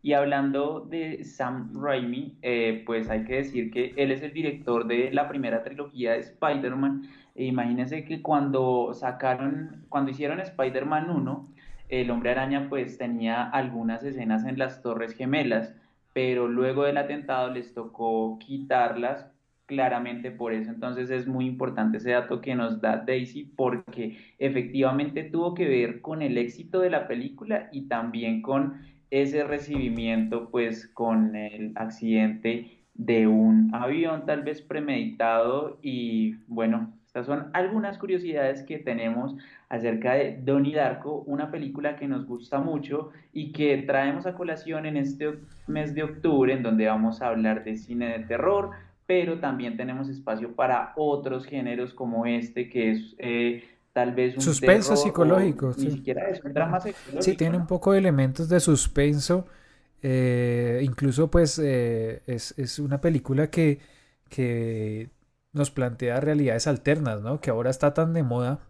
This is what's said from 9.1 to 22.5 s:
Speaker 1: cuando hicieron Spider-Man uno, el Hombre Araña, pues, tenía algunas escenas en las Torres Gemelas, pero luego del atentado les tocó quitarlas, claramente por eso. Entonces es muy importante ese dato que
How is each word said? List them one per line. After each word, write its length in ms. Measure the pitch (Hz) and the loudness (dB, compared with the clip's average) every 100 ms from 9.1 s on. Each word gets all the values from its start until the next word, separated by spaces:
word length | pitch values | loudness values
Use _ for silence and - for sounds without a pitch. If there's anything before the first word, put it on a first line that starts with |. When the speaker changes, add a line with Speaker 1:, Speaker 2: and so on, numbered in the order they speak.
| 123 135 131 135 147 156 - - | -2 -2 0 -2 -4 -8 -14 -6
Speaker 1:
cuando 220 | 143 135 | -2 -2
hicieron 280 | 131 147 170 | -2 -4 -4
Spider-Man 720 | 190 - 131 127 139 156 165 | -8 -2 -2 -2 0 -2 0
uno, 440 | 160 127 139 - - - - - | -2 -2 -6 -10 -20 -18 -16 -4
el 220 | 131 120 | -2 0
Hombre 220 | 120 117 | 0 0
Araña, 360 | 127 135 139 139 | 0 0 -2 -2
pues, 300 | 139 120 - | -4 -4 -6
tenía 460 | 123 117 113 117 | -6 -2 -2 -2
algunas 600 | 123 139 127 120 113 117 | 0 -2 -2 -2 -4 -4
escenas 420 | 139 131 113 110 127 | -6 -6 -2 0 0
en 120 | 131 | -2
las 240 | 131 - | -4 -4
Torres 320 | 120 113 113 | -6 -4 -6
Gemelas, 600 | - 131 147 127 113 113 - _ _ _ | -6 -2 0 2 0 -2 -12 _ _ _
pero 340 | 131 127 123 120 | -2 0 2 0
luego 360 | 120 127 131 | 2 2 2
del 140 | 143 143 | 2 2
atentado 540 | 143 147 139 131 123 | -2 -4 -4 -2 -2
les 220 | 123 120 | -4 -10
tocó 680 | - 113 - 113 113 113 110 | -12 -12 -4 0 0 0 -4
quitarlas, 880 | - 139 - 127 120 117 120 117 - _ _ _ _ | -10 -10 0 2 2 0 -4 -6 -10 _ _ _ _
claramente 640 | 139 131 120 120 120 123 | 0 0 0 -4 -8 -10
por 200 | 113 120 | -6 -4
eso. 180 | 110 110 | -4 -4
Entonces 380 | 120 127 123 127 | -8 -6 -6 -4
es 160 | 131 123 | -4 -2
muy 180 | 127 127 | -2 -2
importante 520 | 127 131 113 110 107 | -2 -4 0 0 0
ese 140 | 120 | 2
dato 300 | 123 117 117 | 0 0 -6
que 140 | - | -4